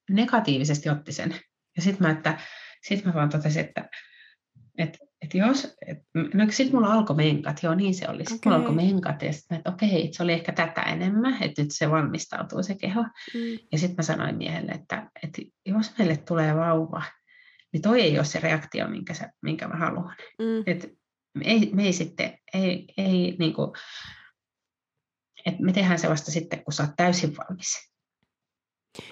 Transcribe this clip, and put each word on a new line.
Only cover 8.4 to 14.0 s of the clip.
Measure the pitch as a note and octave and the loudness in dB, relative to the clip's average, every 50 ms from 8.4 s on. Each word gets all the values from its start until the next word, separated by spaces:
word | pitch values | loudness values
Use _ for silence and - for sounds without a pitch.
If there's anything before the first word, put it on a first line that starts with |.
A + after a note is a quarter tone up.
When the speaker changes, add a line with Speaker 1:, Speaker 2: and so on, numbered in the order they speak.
| - | 4
Speaker 1:
mulla | - E3+ | 4 6
Speaker 2:
Okei. | - A#3+ - | 6 4 4
Speaker 1:
alkoi | D#3 E3 F3+ | 2 4 4
menkat | G3 G3 F#3 F3 - C#3+ - | 4 4 2 0 0 -2 -2
ja | - D3+ D3 | -4 -4 -4
sit | - - - | -6 -6 -8
mä, | E3+ | -8
että | D#3+ - F#3 | -6 -6 -6
okei, | F#3 - G#3+ G#3 F#3+ D#3 - | -2 0 2 2 4 2 0
että | D3+ - | 0 -2
se | - E3+ | -2 0
oli | F3 E3+ | 0 0
ehkä | E3 - - | 0 -2 -4
tätä | - - E3 E3 - - | -2 -2 -2 -2 -2 -4
enemmän, | - - E3 E3 F3+ F#3+ G#3 A3 B3 C4 B3+ G3+ F3+ | -4 -2 -2 -2 0 0 2 2 2 0 0 0 -2
että | D#3 D3 - | -2 0 -2
nyt | D3 D3 | -2 -2
se | - - D#3 D3 | -2 -2 0 2
valmistautuu | D#3 D#3 C#3+ A#2 - - - - - - - - - - F#3 | 2 2 2 0 -2 -4 -6 -6 -8 -8 -8 -6 -4 -4 -4
se | G#3 F#3+ | -4 -4
keho. | G3 - G3 F#3+ A#3 A3+ | -4 -4 -2 -2 -2 -2
Speaker 2:
Mm. | - - - - - - A#3 A#3 A#3 A3+ A3+ _ - | -4 -6 -14 -16 -10 -8 -6 -6 -6 -8 -10 _ -4
Speaker 1:
Ja | - | -2
sit | D3+ F3+ F3+ F3+ | 0 0 0 -2
mä | - | -2